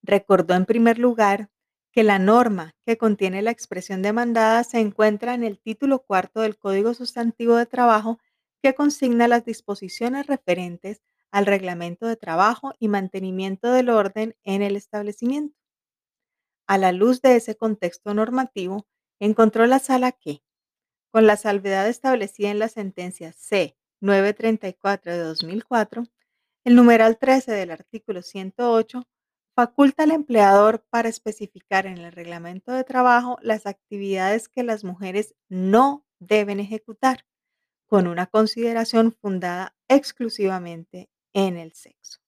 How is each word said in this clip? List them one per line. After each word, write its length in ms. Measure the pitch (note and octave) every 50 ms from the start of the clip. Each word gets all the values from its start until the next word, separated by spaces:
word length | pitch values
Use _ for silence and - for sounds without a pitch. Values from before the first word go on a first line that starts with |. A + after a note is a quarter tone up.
Recordó 540 | - - G3+ G3 - - G3 F#3 F3 E3 F3+
en 100 | F#3 F#3
primer 320 | - A3 A#3 A3+ A#3 A3+
lugar 520 | A#3 A#3+ B3 A#3 A3+ G#3+ G3+ G3 G3+ G#3 _ _ _ _ _ _ _ _ _
que 120 | _ B3 A3
la 140 | G#3 G3+
norma 580 | F#3+ F#3 G3 A3 A#3+ B3 A#3 G#3 F3+ D#3+ D#3+ _ _ _
que 100 | - A3+
contiene 460 | A3+ A#3 A3 G#3 - G3 F#3 F#3 G3 G#3
la 80 | A3+
expresión 500 | A#3 _ - _ - F#3 F3+ - G3 F#3
demandada 640 | F#3 G3+ G#3 A#3 A#3+ A#3+ A#3 A3+ A3 A3 A3+ A#3 A#3+
se 160 | - - A#3
encuentra 560 | A3 G#3 G3+ - G#3+ G#3+ G#3 G#3 - A#3+ B3
en 80 | B3 A#3
el 160 | A3 G3+ _
título 400 | _ A3 A3 _ C#4+ C#4 C4+ C4
cuarto 420 | _ _ G3 F#3 F#3 - _ A3
del 160 | A3 G#3+ G#3
Código 380 | _ - G3 G3 G3 G#3 A#3 A#3+
Sustantivo 600 | A#3 B3 A#3 - A#3+ A#3 A#3 - _ A#3 A#3 A#3
de 120 | A#3 A#3+
Trabajo, 520 | A#3 - B3+ B3 A#3+ A3 G#3+ G#3+ A3 A#3 _ _ _ _ _ _ _ _ _ -
que 100 | C4+ C4
consigna 540 | - D4 D4 C#4+ - C#4 B3 A#3 A#3 A#3
las 180 | A#3+ A#3+ A#3+ A#3
disposiciones 800 | - A3 - _ - G3+ - G3+ F3+ - - A3+ A#3+ B3+ C#4 C#4
referentes 760 | - C#4 C4 _ - F3+ F3 F3+ F3 F3 F3 - F#3+ G#3+ _ _ _ _ _ _ _
al 160 | - G3+ G3+
reglamento 640 | G3+ G3+ G3 F#3+ F3+ F3 E3+ E3+ E3+ F3 _ A3+
de 80 | A#3 A3+
trabajo 580 | A3 - F3 E3 E3+ F#3+ G#3+ B3 - - C4+ C4 _
y 80 | A3+
mantenimiento 840 | G#3 G3+ G3+ F#3+ F#3 - F#3+ F#3 F#3+ F#3 F#3 F#3+ F#3+ F#3+ - - B3
del 200 | B3 B3+ B3+ A#3+
orden 440 | A#3 A3 G3+ G3 - G#3+ A3 A3+ - _ _
en 200 | G3 F#3+ G3 G#3
el 120 | G3+ G3
establecimiento. 800 | G3+ - _ - G#3 G#3 G#3 G#3 _ A#3 A#3+ C4+ D4 D4+ D4 D4 _ _ _ _ _ _ _ _ _ _ _ _ _ _ _ _ _ _ _ _ _ _
A 140 | - G3 F#3+
la 120 | F#3+ F#3
luz 300 | F3+ F3+ G3+ A#3+ B3+ B3+
de 140 | - C4 B3+
ese 200 | A#3 - - G#3+
contexto 600 | _ A3+ A3 G#3+ G3+ - F3 - - _ G#3 G#3
normativo, 720 | G#3 A3 A3 A#3+ C4 C4 B3 _ G3+ F3+ F3+ F#3+ G#3 - _ _ _ _ _ _ _
encontró 480 | G3+ G#3+ G#3+ - A3+ A3 G#3+ A3+ A3+
la 100 | A#3+ C4
sala 360 | C4+ - - C4 B3+ B3+ B3+ B3+
que, 300 | _ _ - D3 C#3+ _ _ _ _ _ _ _ _ _ _ _ _ _ _
con 160 | - A3+ A3+
la 100 | G#3+ G#3
salvedad 500 | G3+ - A3 G3+ G3+ F#3+ G3+ F#3+ F#3+ G3
establecida 600 | A3 B3 - - C4 C4 A#3+ G3 G3+ _ - G3+ G3+
en 80 | G#3
la 120 | G#3 A3 A3+
sentencia 640 | - A3 G3+ F#3+ - - F3+ F3+ - - E3+ D#3+ _
C 440 | _ - - G#3+ G3 E3+ E3+ _ _ _ _ _ _
nueve 340 | G3 G3+ G3+ G3 G3 G3+ G#3
treinta 340 | _ - A3+ A3+ G#3+ -
y 60 | F#3+ F3+
cuatro 380 | _ - G3 G3+ G3 _ E3+
de 80 | E3+ F3
dos 240 | E3+ D#3+ D#3+ D#3+ -
mil 200 | D#3+ F3+ A3 -
cuatro, 420 | _ B3+ A#3 G#3+ G#3+ - A#3 A#3+ _ _ _ _ _ _ _ _ _ _ _ _
el 100 | B3 A#3+
numeral 460 | A#3+ B3 A#3+ A#3 A3 A3+ A3+ A3+ _
trece 320 | - B3+ C4 C4+ B3+ -
del 180 | A3 G3+ F#3 F3
artículo 540 | E3 - - _ - A3 _ - G3+ F3+ F#3
ciento 480 | - - G3 F#3+ F#3+ _ - B3 A#3+
ocho 320 | A#3 A3+ A3 _ - B3 B3 _ _ _ _ _ _ _ _ _ _
faculta 460 | - A#3+ A#3+ _ - C#4+ C4+ C#4 -
al 80 | D#4 D4+
empleador 720 | D#4+ D#4+ D4 - A#3+ A3 G3+ G3 G3 G3+ G#3 A3 A3 G#3+ _ _
para 200 | - A#3 A3+ A3+
especificar 760 | A3+ - _ A3 G#3+ - G#3+ - _ - _ _ G3+ F#3+ F#3+
en 140 | G3 F#3 F3
el 120 | E3+ E3+
reglamento 600 | E3+ E3+ E3+ E3+ E3+ E3+ E3+ E3+ F3+ F#3+ _ -
de 120 | B3+ B3+ C4
trabajo 540 | C4 C4+ B3+ B3 B3 A#3+ A#3+ B3 B3 B3 - -
las 240 | A3+ A3 G#3+ _
actividades 840 | G3+ G3 _ _ _ G#3 G3+ G3 G3 G3 F#3+ F#3 F#3+ G#3 A3+ A3+ _
que 140 | _ C4 B3
las 200 | A#3+ A3 G#3+ G#3+
mujeres 520 | F#3 F3+ F3+ G3 F#3 F#3 G3+ G#3+ - _ _ _
no 600 | _ F#3 F#3 F#3 F#3+ G3+ A#3 C4 C#4 C#4+ D4 _ _ _
deben 420 | _ F3+ F3 G#3+ G#3+ G#3 G3+ G3+ G3
ejecutar, 680 | G#3 G3 A3 G#3+ _ - A3 _ - C4 B3+ - _ _ _ _ _ _ _ _ _ _ _ _ _
con 220 | _ A3 G3+ F3+
una 180 | F3 E3+ E3+ F3+
consideración 840 | - - G#3+ A3 G#3+ - A#3 A#3 A#3 A#3 A3+ A3+ A3+ - A3+ A3+ A#3
fundada 640 | A3+ _ - G3+ F#3+ F#3 F3+ F3 F3 F3+ F#3+ - _ _ _
exclusivamente 1200 | _ C4 C#4+ C#4+ - - _ B3 A3+ - - G3+ F#3+ F#3+ F#3 F3 E3+ E3+ E3 E3 _ - F3+ F#3 _ _ _ _ _ _
en 240 | G3+ G3 F#3 F3
el 140 | E3+ E3 D#3+ _
sexo. 460 | - - _ _ _ _ - - _ _